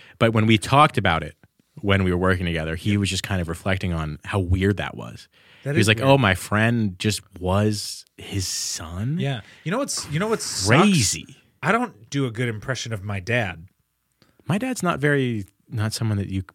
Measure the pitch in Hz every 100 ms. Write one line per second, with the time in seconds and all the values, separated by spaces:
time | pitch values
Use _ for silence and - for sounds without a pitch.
0 | - - 117 110 110 110 - 135 151 -
1 | 95 82 76 - _ _ _ - 101 98
2 | 92 90 92 92 87 80 80 82 104 101
3 | 95 92 - 95 82 82 101 92 92 82
4 | 78 76 - 101 87 87 98 92 71 57
5 | 58 - - _ _ - 135 143 98 113
6 | 135 139 107 90 - 104 113 120 107 90
7 | 107 101 - 82 90 98 107 104 - -
8 | - - - 98 90 - - - 82 87
9 | 120 165 139 120 - - 151 226 285 -
10 | - 151 220 226 - - 95 131 202 175
11 | 98 - - - _ - 156 226 240 -
12 | - 143 131 113 123 107 - 123 120 107
13 | 104 98 90 123 98 85 90 _ _ _
14 | _ _ _ _ - 196 262 247 175 151
15 | 147 143 127 113 98 _ - 117 110 -
16 | 113 101 92 98 -